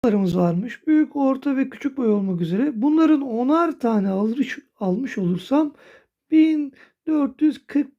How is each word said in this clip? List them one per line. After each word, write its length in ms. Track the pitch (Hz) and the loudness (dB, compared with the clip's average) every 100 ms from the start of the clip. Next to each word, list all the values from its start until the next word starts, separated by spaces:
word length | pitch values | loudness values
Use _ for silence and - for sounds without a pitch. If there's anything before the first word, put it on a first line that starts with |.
Boyalarımız 340 | 240 208 185 180 | 2 2 0 2
varmış. 500 | 175 170 240 - - | 0 0 -6 -8 0
Büyük, 280 | 302 302 285 | 2 2 0
orta 420 | 269 269 285 269 | 0 0 -2 -2
ve 120 | 269 | -4
küçük 280 | - 285 269 | -4 -8 -2
boy 100 | 233 | 0
olmak 340 | 208 196 180 | 0 0 -2
üzere. 400 | 165 190 294 226 | -2 -2 -2 0
Bunların 400 | 277 311 320 302 | 0 4 4 2
onar 580 | 269 226 254 320 339 - | 0 -2 0 2 0 -2
tane 300 | 233 214 196 | 0 0 0
alış-, 500 | 190 214 247 254 - _ _ | 0 -2 -2 -4 -6 _ _
almış 380 | 190 190 269 - | -4 -2 -4 -4
olursam 560 | 180 180 - 277 302 - - - _ _ _ | -2 -4 0 0 0 -6 -20 -20 _ _ _
bin 420 | 320 311 311 285 _ - _ - | 2 4 0 -4 _ -20 _ -4
dört 340 | 302 277 - | 0 0 0
yüz 260 | 302 - - | 0 0 -4
kırk 200 | 285 285 | -2 -2